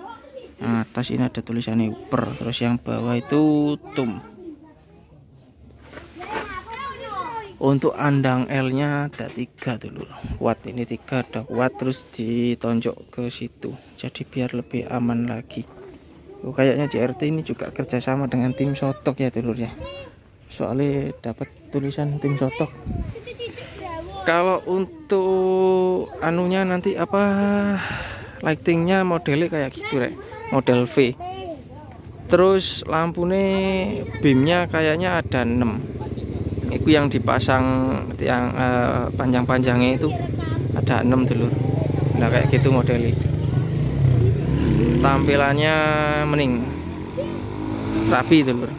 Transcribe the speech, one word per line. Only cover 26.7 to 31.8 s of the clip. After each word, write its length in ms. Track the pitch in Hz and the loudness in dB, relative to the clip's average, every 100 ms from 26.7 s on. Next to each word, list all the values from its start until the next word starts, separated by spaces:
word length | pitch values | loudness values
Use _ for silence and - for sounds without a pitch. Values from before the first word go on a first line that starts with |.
| 180 196 190 | 0 0 -2
apa 280 | 170 196 202 202 202 202 202 190 - - - - - - | 0 2 2 2 2 2 2 -2 -4 -8 -8 -12 -14 -6
lightingnya 640 | 156 151 175 165 170 190 | -2 0 2 2 4 2
modelnya 480 | 185 165 160 143 170 | 2 0 0 0 0
kayak 200 | 156 135 | 0 -4
gitu 280 | - 415 135 | -6 -4 -2
rek, 160 | 123 - - - - | -2 -4 -12 -12 -2
model 360 | 135 - 123 123 | 0 4 4 4
V. 280 | - 123 - - - 370 311 - - | 4 2 2 -8 -8 -10 -12 -14 -18